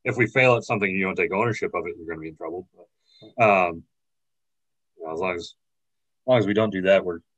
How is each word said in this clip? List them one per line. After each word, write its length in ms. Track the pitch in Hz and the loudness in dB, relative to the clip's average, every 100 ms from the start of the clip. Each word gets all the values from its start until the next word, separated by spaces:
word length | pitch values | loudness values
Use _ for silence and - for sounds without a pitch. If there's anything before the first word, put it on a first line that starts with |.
if 120 | 127 123 | -6 -2
we 100 | 117 | 0
fail 300 | 131 127 120 | 4 4 4
at 80 | |
something 240 | - 110 98 | 0 -2 -2
and 100 | 92 | -2
you 60 | |
don't 100 | 95 | -2
take 180 | 92 85 | -2 -2
ownership 380 | 95 117 101 87 | 0 -2 -2 -4
of 120 | 90 85 | -4 -6
it, 80 | 85 | -10
you're 100 | 80 | -10
gonna 140 | 80 | -10
be 80 | 80 | -12
in 80 | 78 | -12
trouble. 320 | 82 87 95 90 | -10 -10 -12 _
But, 680 | - _ _ _ 110 - | -20 _ _ _ -10 0
um, 400 | 110 98 90 82 - _ _ _ _ _ _ _ _ _ _ - | 4 4 2 -4 -14 _ _ _ _ _ _ _ _ _ _ -16
you 80 | 80 | -10
know, 80 | |
as 60 | 80 | -6
long 140 | 92 87 | -4 -6
as, 60 | |
as 840 | 82 - _ _ _ _ _ _ - | -8 -18 _ _ _ _ _ _ 2
long 120 | 120 | 2
as 80 | 98 | 4
we 60 | |
don't 180 | 104 110 | 2 0
do 120 | 98 | 0
that, 200 | 92 98 | 4 4
we're, 160 | 90 85 _ | 2 -6 _